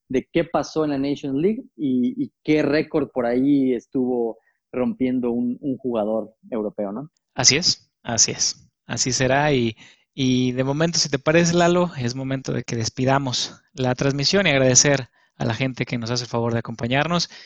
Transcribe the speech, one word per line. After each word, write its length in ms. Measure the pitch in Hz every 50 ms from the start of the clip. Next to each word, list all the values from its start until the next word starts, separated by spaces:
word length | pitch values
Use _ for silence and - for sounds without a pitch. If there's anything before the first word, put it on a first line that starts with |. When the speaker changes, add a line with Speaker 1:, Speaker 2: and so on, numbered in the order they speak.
| _ -
Speaker 1:
de 200 | 131 131 - -
qué 120 | - 165 170
pasó 400 | - - 160 143 - - 156 156
en 60 | 151
la 80 | 143 135
Nations 380 | 139 143 143 143 - 139 135
League 280 | 139 165 202 220 262 - - _
y, 380 | - 151 135 127 127 120 127 - - 139
y 80 | 117 - _ _
qué 180 | 151 151 151
récord 480 | 147 135 143 156 151 - - 156 139 -
por 140 | - 131 120
ahí 460 | 120 120 127 135 143 147 139 131 131
estuvo 680 | 123 113 - _ - 135 127 123 127 120 117 113 110 - _ _ _ _ _ _
rompiendo 600 | - 127 123 117 104 - 131 127 127 127 120 120
un, 280 | 117 120 123 120 123 -
un 160 | 147 143 127 120
jugador 560 | - 127 120 110 104 107 110 110 104 - - _ - 101
europeo, 420 | 127 110 107 104 - - 104 98
¿no? 180 | 101 120 143 160 _ _ _ _ _
Speaker 2:
Así 220 | - 123 113 123
es, 360 | 151 185 - - - _ _ _ _
así 300 | - - 117 117 - -
es. 360 | - - - - - - - _ _ _ _
Así 260 | - 123 120 - 131
será 400 | 117 - 131 127 131 143 147 151
y, 240 | 143 127 117 113 110 - - - - _ _ _
y 400 | _ - 135 127 127 127 127 127
de 120 | 123 131 131
momento, 340 | 135 139 151 165 175 165 -
si 100 | - 151
te 120 | 143 131
parece, 340 | - 156 156 170 175 170 170
Lalo, 380 | 175 175 170 175 180 175 170 -
es 200 | 135 123 117 123
momento 360 | 135 135 135 135 135 131 -
de 120 | - 123 113
que 100 | - 123
despidamos 880 | 117 113 - - - 127 131 135 139 139 127 120 - - - - - _ _
la 220 | _ - 127 127 123
transmisión 520 | - 139 139 135 143 143 - - 196 196
y 40 | 170
agradecer 580 | 139 135 131 131 127 - - 147 143 135 123 - _ _ _ _ _
a 80 | - 139
la 100 | 120 113
gente 320 | 110 135 131 123 - 127
que 120 | - 131 120
nos 120 | 113 110
hace 140 | 123 123 123
el 60 | -
favor 220 | - 117 117 117
de 60 | 117 117
acompañarnos 720 | - - 117 - 120 117 127 139 151 160 175 175 - - - - -